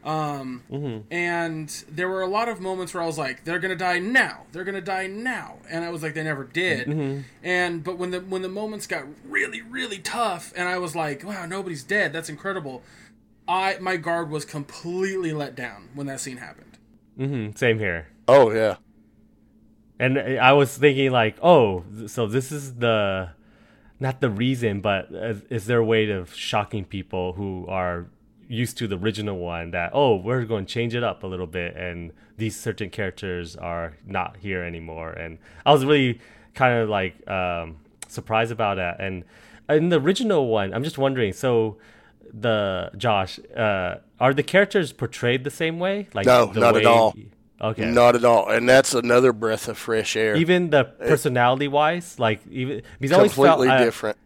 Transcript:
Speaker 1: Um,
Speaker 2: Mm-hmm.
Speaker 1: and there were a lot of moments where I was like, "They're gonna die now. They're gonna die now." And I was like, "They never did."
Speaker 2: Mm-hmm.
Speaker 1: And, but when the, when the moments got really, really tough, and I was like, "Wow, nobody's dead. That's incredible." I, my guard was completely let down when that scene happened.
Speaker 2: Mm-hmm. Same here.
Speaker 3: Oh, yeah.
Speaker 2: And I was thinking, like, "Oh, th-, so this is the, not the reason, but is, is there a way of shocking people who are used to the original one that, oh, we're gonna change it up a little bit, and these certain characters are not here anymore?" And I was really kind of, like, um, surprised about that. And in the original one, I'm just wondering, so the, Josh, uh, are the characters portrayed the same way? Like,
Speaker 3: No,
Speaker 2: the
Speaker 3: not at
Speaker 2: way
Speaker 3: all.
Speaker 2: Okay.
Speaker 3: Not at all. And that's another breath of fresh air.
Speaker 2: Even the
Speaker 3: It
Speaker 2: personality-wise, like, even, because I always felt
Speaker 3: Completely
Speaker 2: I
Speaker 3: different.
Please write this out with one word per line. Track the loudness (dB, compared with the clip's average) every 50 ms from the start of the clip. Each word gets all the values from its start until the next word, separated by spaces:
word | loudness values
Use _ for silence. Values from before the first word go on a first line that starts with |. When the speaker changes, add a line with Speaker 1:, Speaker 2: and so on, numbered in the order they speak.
| _
Speaker 1:
Um, | -6 -6 -4 -4 -6 -6 -8 -10 -12 -12 -14 -14 _
Speaker 2:
Mm-hmm. | -10 -8 -6 -6 -8 -8 -10 -8
Speaker 1:
and | -6 -4 -4 -2 -2 -4 -4 -4 -6 -8 -10 -12 -12 -16 -16 -14
there | -8 -6 -4 -4
were | -4 -4
a | -4
lot | -2 -2 -2 -2 -2
of | -4 -6
moments | -6 -8 -6 -6 -8 -8 -6
where | -6
I | -4
was | -4 -4
like, | -4 -6 -6 -8 -10 -8
"They're | -6 -6 -4
gonna | -4 -4 -4
die | -4 -2 -2 -2 -2
now. | -2 0 2 2 0 0 -4 -12 -18 -16
They're | -14 -10 -8
gonna | -8 -8 -8
die | -6 -6 -6 -6 -6
now." | -8 -8 -8 -8 -6 -6 -8 -10 -12 -18 -20 -18 -10
And | -8 -8
I | -6 -6
was | -8 -8
like, | -8 -6
"They | -6 -6
never | -4 -4 -6 -6 -8
did." | -8 -4 -2 0 0 0 0 -2 -4
Speaker 2:
Mm-hmm. | -2 -2 -2 -4 -4 -6 -10 -12 _ _
Speaker 1:
And, | -6 -2 0 0 0 -2 -4 -6 -6
but | -8 -6
when | -6 -6 -6
the, | -6 -8
when | -6 -6 -6 -6
the | -6 -6
moments | -8 -8 -8 -8 -8 -10 -10
got | -8 -8 -8 -8 -12 -18 -20 -18
really, | -8 -4 -4 -4 -4 -8 -12
really | -14 -12 -10 -8 -8 -8 -10 -10
tough, | -10 -8 -4 -2 -2 -2 -2 -4 -10 -12 -8
and | -4 -4 -2
I | -2 -4
was | -4 -4 -4
like, | -4 -4 -4 -4 -8 -8
"Wow, | -12 -10 -10 -8
nobody's | -8 -8 -8 -6 -8 -8 -10
dead. | -6 -2 0 0 0 0
That's | -2 -6 -8 -8
incredible." | -12 -10 -8 -6 -6 -6 -8 -10 -12 -14 -16 -20 -20 -20 -20 -20 _ _ _ _ _ _ _ -2
I, | 0 0 0 0 -2 -2
my | -4 -4 -4
guard | -4 -2 -2 -4 -2 -4 -4
was | -6 -8 -8
completely | -8 -10 -10 -10 -10 -14 -14 -10 -8 -4 -4 -4 -2 -2 -4 -4 -4
let | -4 -4 -6 -8 -8
down | -10 -10 -10 -12 -14 -20 -16 -12
when | -10 -8
that | -8 -8 -8
scene | -8 -10 -10
happened. | -12 -14 -16 -18 -20 -20 -20 -20 _ _ _ _ _ _ _ _ -6
Speaker 2:
Mm-hmm. | -6 -4 -4 -4 -6 -6 -4
Same | 0 2 2 4 4
here. | 2 -2 -2 -4 -6 -12 _ _ _ 8
Speaker 3:
Oh, | 8 10 8 8
yeah. | 6 2 2 2 0 -2 _ _ _ _ _ _ _ _ _ _ _ _ _ _ _ _ _ _ _ _ _ _ _ _
Speaker 2:
And | -2 0 0 0
I | -2 -2 -2 4 6 8
was | 8 8 6 4 2
thinking, | 4 4 4 6 6 2 2
like, | 4 4 2 2 0 2
"Oh, | 6 8 8 8 8 6 2 -2 -6 -10 -14
th-, | -14 -14 -10
so | -4 -4 -2
this | 0 0 -2 -2 -4
is | -8 -10 -10 -10 -6
the, | -2 0 2 2 2 2 0 0 -2 -6 -8 -12 _ _ _ _ _ _ _ _ _ _ -20 _ _
not | -6 -6 -2 0
the | -2 -2
reason, | 0 0 0 0 0 0 0 -2 -2 0
but | 0 0 0 0 -2 -6
is, | -10 -8 -6 -6 -6 -8 -8 _
is | -8 -8 -2
there | 2 2 2
a | 4
way | 4 4 4 4 2
of | 0 -4 -6 -10 -12
shocking | -10 -8 -2 0 -2 -2 0 -6 -8 -8
people | -6 -8 -10 -10 _ -4 -4 -4 -4 -4
who | -6 -8 -8 -8 -8 -8 -6
are | -4 -4 -2 -2 -4 -6 -8 -12 _ _ _ _ _ _ -16 -10
used | -6 -4 -4 -4 -4
to | -8 -6 -6
the | -6 -2
original | -2 -2 -2 -2 -6 -6 -6 -6
one | -6 -6 -6 -6 -8 -6
that, | -4 -4 -4 -2 0
oh, | 2 4 4 2
we're | 2 0 -2 -4 -4 -2
gonna | -4 -4 -6 -6
change | -6 -6 -4 -4 -4
it | -4 -2 -4
up | -4 -4 -6
a | -8 -10
little | -8 -8 -8
bit, | -6 -6 -6 -6 -6 -8
and | -10 -10 -10 -10 -10 -12 -14 -16 _ _ _ _
these | -6 -6 -6 -6 -6
certain | -8 -8 -6 -6 -8 -10
characters | -6 -6 -6 -6 -6 -8 -8 -8 -6 -6 -8 -10 -12
are | -10 -10 -8 -6 -6 -8 -8 -12 -16 -16
not | -8 -6 -6 -6 -6 -8 -12
here | -8 -6 -6 -6 -6
anymore?" | -8 -10 -10 -12 -12 -12 -12 -12 -12
And | -12 -12 -12 -12 -14 -16 _ -20 -20 -2 4
I | 4
was | 4 6 6
really | 4 4 4 4 2 -2 -4 -10 -20 -20 -20 -20 _ _
kind | 2 4 4 4 4
of, | 2 2
like, | 0 0 0 -2 -6 _ -10 -6
um, | -4 -2 -2 -2 -4 -4 -6 -8 -12 -18 _ _ _ _ -20 _
surprised | -12 -14 -6 -2 0 0 0 0
about | -2 -2 -2 -2 0 -2
that. | -4 -6 -6 -6
And | -8 -8 -8 -8 -12 _ _ -20 -20 -20 -20 -20 _ 0
in | 2 2 4 4
the | 2 2
original | 2 2 0 0 0 2 2 2 2 2
one, | 2 0 0 0 -2
I'm | -4
just | -4 -4 -4 0
wondering, | 0 0 2 0 0 -2
so | -2 -2 -2 2 2 2 2 0 -4 -10 -20 -20 -20 -20 _ _ _ _ -20 -20
the, | -16 -4 0 0 2 2 0 0 -2 -4 -6 -8 -10
Josh, | -4 0 2 2 2 0 -2 -6 -14 -18 -14 -4
uh, | -2 0 0 2 0 -2 -4 -6 -8 _ _ _ _
are | 2 2 2
the | 2
characters | -2 2 4 2 2 4 2 -2 -2 -2
portrayed | -6 -8 -10 -8 -8 -4 -2 0 0 0 -2
the | -6
same | -6 -4 -4 -4 -2 -2
way? | -4 -4 -4 -4 -6 -8
Like, | -6 0 4
Speaker 3:
No, | 6 6 6 6
Speaker 2:
the | 4 2 2
Speaker 3:
not | 4 4 4
at | 6
Speaker 2:
way | 6
Speaker 3:
all. | 6 6 6 6 4 2 -2 -18 -20 _ _ _ _ _ _
Speaker 2:
Okay. | -4 -4 -4 -2 -2 2
Speaker 3:
Not | 4 6 8 8 6
at | 6 6
all. | 6 6 6 4 4
And | 0 0 4 6
that's | 6 6 6 4 0
another | 0 2 4 4 6 6 6
breath | 4 4 0 -2 -2 -2 -4 -8
of | -10 -10
fresh | -4 -2 0 0 0 0 0
air. | 0 0 2 2
Speaker 2:
Even | 2 2 4 4 2 2 4
the | 4 4 2 2 -4 -6
Speaker 3:
It | 0 2
Speaker 2:
personality-wise, | 2 2 2 0 2 4 4 4 4 2 0 0 2 2 2 2 0 -2 -8 -12 -6 0
like, | 0 0 0 0 -6 -14
even, | -8 -8 -6 -6 -6 -8 -10 -14 -12 -6
because | -2 4
I | 6
always | 8 8 6 6
felt | 6 6 8 8 6
Speaker 3:
Completely | 6 4 6
Speaker 2:
I | 6 6
Speaker 3:
different. | 4 2 -2 -4 -6 -6 _ _